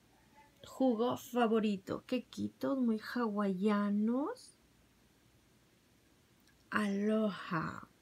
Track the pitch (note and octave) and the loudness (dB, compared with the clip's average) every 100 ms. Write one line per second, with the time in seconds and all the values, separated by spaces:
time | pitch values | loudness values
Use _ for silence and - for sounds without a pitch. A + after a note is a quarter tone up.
0 | _ _ _ - - - - - C4 A3 | _ _ _ -20 -20 -20 -14 0 2 2
1 | B3 B3 - A#3+ A3+ A3 G#3+ G3 - - | 0 -2 -4 0 4 4 2 -2 -4 -8
2 | - B3+ - - G#3 - C4 C4+ A#3+ A3 | -2 -4 -4 -8 -8 -4 -2 0 2 0
3 | - B3 A#3 G#3 G3+ F#3 G#3 G3+ G#3 G#3 | -2 -4 -2 0 0 2 2 2 2 2
4 | A3 B3 D#4+ B4+ - _ _ _ _ _ | 2 0 -2 -6 -14 _ _ _ _ _
5 | _ _ _ _ _ _ _ _ _ _ | _ _ _ _ _ _ _ _ _ _
6 | _ _ _ _ _ _ - G#3 G#3 G3 | _ _ _ _ _ _ -2 0 2 0
7 | G#3 A3 G#3+ F3 - E3 - - - _ | 2 2 0 -2 -4 -4 -4 -8 -14 _